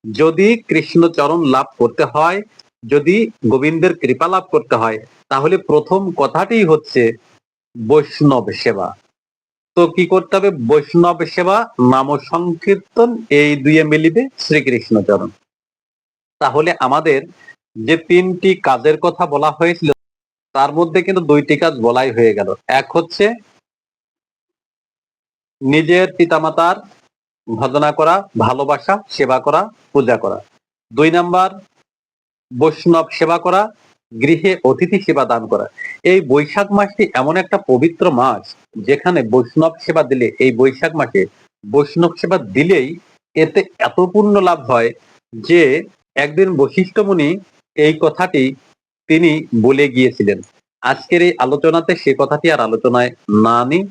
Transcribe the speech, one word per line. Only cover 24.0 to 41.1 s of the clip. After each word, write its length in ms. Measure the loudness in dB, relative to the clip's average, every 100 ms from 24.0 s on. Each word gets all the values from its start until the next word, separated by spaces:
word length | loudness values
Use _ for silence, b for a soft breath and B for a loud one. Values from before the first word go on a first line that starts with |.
| _ _ _ _ _ _ _ _ _ _ _ _ _ _ _ _
নিজের 460 | 0 0 2 2 2
পিতামাতার 640 | 0 0 2 -2 0 -2 -2 -10 _ _ _ _ _ -12
ভজনা 440 | -6 -2 0 -2
করা, 220 | 0 0 0 -2 -4
ভালোবাসা, 560 | -2 -2 -2 -4 -2 -4 -4
সেবা 300 | -4 -2 0
করা, 200 | 0 -2 -2 _ _
পূজা 240 | -2 0 -2
করা। 220 | -2 -8 -14 _ _ _ _
দুই 180 | 0 2
নাম্বার 380 | 2 0 0 -2 -4 _ _ _ _ _ _ _ _ _
বৈষ্ণব 560 | -2 -2 0 0 0 0
সেবা 280 | -4 -2 0
করা, 240 | 0 0 -2 _ _ _ _
গৃহে 400 | -4 0 2 0 0
অতিথি 340 | 0 0 0 -2
সেবা 240 | -2 -2
দান 180 | 0 -2 -2
করা। 200 | -4 -4 B B B
এই 180 | 0 0
বৈশাখ 480 | 2 0 0 -4 0
মাসটি 320 | 0 0 -2 -2
এমন 200 | 0 -2 -2
একটা 220 | -2 -4
পবিত্র 460 | 0 2 0 0 0
মাস, 340 | 2 0 -2 -10 -20 _ -10
যেখানে 440 | -2 0 0 0
বৈষ্ণব 500 | 2 0 0 0 -2 -2
সেবা 220 | -4 -2
দিলে, 240 | 0 0 -2 0
এই 140 | -2
বৈশাখ 400 | 2 0 0 -6 -4
মাসে 300 | -2